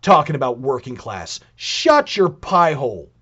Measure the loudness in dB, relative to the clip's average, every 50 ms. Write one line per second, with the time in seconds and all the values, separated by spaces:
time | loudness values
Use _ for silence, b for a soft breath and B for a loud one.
0 | 6 6 4 4 4 0 -2 -2 -2 -2 -4 -4 -2 -2 -4 -4 -4 -10 -14 -12
1 | -12 -12 -12 -12 -10 -12 -14 -14 b b b b -10 -8 -6 -2 2 4 4 4
2 | 4 0 0 0 0 0 0 -6 -8 -2 2 2 2 2 0 -2 -4 -6 -6 -8
3 | -14 _ _ _